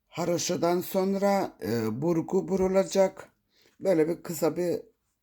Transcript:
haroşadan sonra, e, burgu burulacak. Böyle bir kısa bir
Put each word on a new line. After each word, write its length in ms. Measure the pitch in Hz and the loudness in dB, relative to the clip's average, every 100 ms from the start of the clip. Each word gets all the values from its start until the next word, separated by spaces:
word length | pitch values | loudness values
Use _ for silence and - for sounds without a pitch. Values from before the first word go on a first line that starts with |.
| _ | _
haroşadan 720 | - 175 175 - 175 170 175 | -6 -2 -2 -2 0 0 0
sonra, 800 | - 196 190 98 202 196 - - | 0 -2 0 0 2 2 -2 -6
e, 400 | - 117 110 113 | -4 -2 -2 -2
burgu 460 | 160 165 160 190 160 | 0 0 0 -2 0
burulacak. 800 | 185 185 190 190 196 190 - - _ _ _ _ - | 0 2 2 2 2 2 0 -20 _ _ _ _ -6
Böyle 280 | 190 170 156 | 0 2 2
bir 140 | 165 | 0
kısa 340 | - 160 160 160 | -6 -2 -2 0
bir 260 | 175 151 - _ _ _ | -2 -2 -6 _ _ _